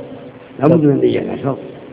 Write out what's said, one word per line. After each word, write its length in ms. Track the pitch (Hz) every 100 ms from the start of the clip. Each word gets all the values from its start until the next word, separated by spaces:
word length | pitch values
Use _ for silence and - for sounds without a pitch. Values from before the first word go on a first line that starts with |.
| - - - - - -
لا 160 | 151 170
بد 100 | 147
من 60 |
النية، 280 | 131 127 107
لا 240 | 90 92
شرط. 140 | 139 131 - - -